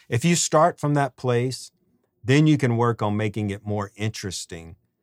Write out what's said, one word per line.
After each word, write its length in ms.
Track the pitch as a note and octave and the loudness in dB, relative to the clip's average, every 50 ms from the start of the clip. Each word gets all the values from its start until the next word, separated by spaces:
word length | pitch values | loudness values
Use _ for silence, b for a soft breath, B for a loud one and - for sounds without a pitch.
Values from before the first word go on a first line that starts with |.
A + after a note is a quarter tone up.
| b b | b b
If 160 | B2 A#2+ - | -2 0 2
you 100 | E3+ F3 | 2 2
start 440 | D#3+ - - - D#3 D#3+ F3 F3 - | 2 0 2 2 4 4 4 2 0
from 140 | - D3 D3 | -2 0 0
that 200 | D3 C#3 C3 - | 0 0 -2 -4
place, 560 | - - B2 A#2+ A#2+ B2 C3 B2 - - - _ _ _ _ _ _ _ _ _ _ - | -6 -2 -2 0 0 0 -2 -6 -8 -14 -18 _ _ _ _ _ _ _ _ _ _ 0
then 220 | G#2+ C3 D3 D#3 | 2 4 4 6
you 120 | D#3 D3+ C#3 | 6 4 4
can 200 | - B2+ A#2+ A2+ | 2 0 2 2
work 240 | A#2+ A#2 A2+ - | 2 0 0 0
on 140 | A2 G#2 G#2 G#2+ | -2 -2 -2 -2
making 320 | A2 A2 G2+ A2 G#2 G2+ | -2 -4 -4 -4 -4 -4
it 160 | G2 G2+ - | -6 -8 -8
more 260 | G#2 G#2 G#2 G2+ G2 _ | -6 -6 -4 -6 -6 _
interesting. 800 | G2 G#2 A2 A2 - - G2 F2 - - - F2+ E2 E2 E2 E2+ - _ _ _ _ | -6 -6 -6 -6 -6 -10 -10 -10 -10 -12 -12 -14 -14 -14 -16 -20 -20 _ _ _ _